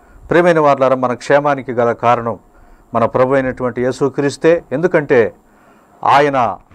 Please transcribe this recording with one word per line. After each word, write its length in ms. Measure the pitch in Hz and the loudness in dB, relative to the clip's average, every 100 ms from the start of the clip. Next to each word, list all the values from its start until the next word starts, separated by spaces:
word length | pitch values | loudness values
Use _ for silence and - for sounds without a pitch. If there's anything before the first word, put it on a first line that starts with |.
| _ - - | _ -20 -2
ప్రియమైన 280 | 156 175 160 | 2 2 2
వారలారా, 380 | 147 135 131 131 | 2 2 2 0
మన 180 | 127 | -2
క్షేమానికి 580 | 120 - 143 147 139 127 | -4 0 0 0 -4 -4
గల 200 | 120 117 | -2 -2
కారణం 460 | 113 117 120 117 101 _ _ - _ _ | 0 0 0 -2 -10 _ _ -20 _ _
మన 100 | 113 | -2
ప్రభు 300 | 113 127 131 | 0 0 0
అయినటువంటి 460 | 135 131 127 127 117 123 | 0 -2 -6 -6 -4 -4
యేసుక్రీస్తే. 800 | 127 139 135 139 - 160 170 - | -2 -4 -2 -4 0 0 0 -2
ఎందుకంటే 600 | 147 175 165 143 131 101 - _ _ _ _ _ _ | -4 -2 -2 2 2 0 -4 _ _ _ _ _ _
ఆయన 520 | - 135 147 135 113 92 _ | 0 2 2 0 -2 -6 _